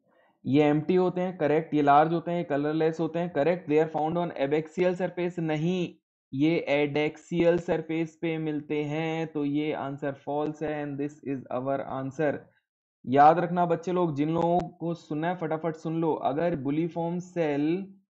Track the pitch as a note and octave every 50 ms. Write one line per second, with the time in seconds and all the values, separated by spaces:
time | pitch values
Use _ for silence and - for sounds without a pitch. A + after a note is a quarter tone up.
0 | _ _ _ _ _ _ _ _ - B2 C3 D3 D3+ D3 D3 D#3 D3+ - F#3 F3+
1 | F#3 F3+ F3 F#3 F3+ F#3 F3+ F3+ D3+ C#3+ D3 E3 D#3+ - D#3 D3+ C#3+ C#3+ C#3 D3
2 | D#3 E3 E3+ E3 D#3+ F3 F3 F3 E3+ E3+ C#3+ C#3+ D3 D3+ D#3+ D#3+ D#3 E3 D#3+ E3
3 | E3 D#3 D#3+ E3+ F3 F3 - C#3+ C#3+ D#3+ F3+ F3 - D3 D3 D#3 D#3+ D#3 - D3+
4 | D3+ D#3 E3+ F3 F3 E3+ - - C3+ C#3 D3+ D#3+ D#3 - - F3+ F3+ F3+ F3+ F3+
5 | F#3 E3+ E3+ F3+ F3 F3+ F3 F3 E3 D#3 D#3 D3+ D#3 F3 F#3 F3+ E3+ - - _
6 | _ _ _ _ _ _ C3 C3+ D3 D#3+ E3+ E3 - C3 C#3+ D3 D3 D3 C#3+ D3+
7 | D3+ D#3 D#3 - - - F3 E3+ E3+ E3+ F3 E3+ E3+ - E3 D#3+ D#3+ D#3+ D#3+ D#3+
8 | E3 D#3+ - _ E3+ E3 D#3+ D#3+ D#3+ D#3 D3+ D3 D3 D3 D3+ D3 D3+ D3 D3 D#3+
9 | E3 D#3+ D#3+ E3 E3 D#3+ D#3+ D3 C#3+ C#3+ C#3+ D3 D3+ D#3 C3 D#2+ C3 C#3 C#3+ C#3
10 | D3 C#3+ C3+ - - C#3+ C#3+ D3 D3+ D3+ D3+ - D#3+ D3+ D3+ D3 D3 D3 C#3 C#3
11 | C#3+ D3 D3 - - C3 C#3 B2 - - - B2 B2+ C#3 C3+ C3+ - - B2+ C3+
12 | C3+ C3+ C3 - D#3 C#3+ - - - - _ _ _ _ _ _ _ _ _ _
13 | - - B2+ C#3 C#3+ D#3 D#3+ F3 F3 E3 F3 F3+ F3 E3 E3+ E3+ - F#3 F3+ F3+
14 | F3+ E3 C#3+ C3+ D3+ D#3+ E3 E3+ E3+ E3+ F3 F3+ E3+ E3 - - E3 E3+ E3 -
15 | - - D#3 D3+ D#3+ F3 F#3 F3+ E3+ D3+ D#3+ D#3 E3 E3 D#3 - - D#3+ D#3+ E3
16 | E3 D#3 C3+ - - B2 C3+ D#3 E3+ F3 E3+ C#3+ B2 C#3 D3 D#3 E3+ E3 E3 E3+
17 | E3 E3+ F3 F3+ F3+ F3+ - F3 E3 D3+ C#3+ C#3+ D3 D#3 E3+ F#3+ G3 - - -
18 | _ _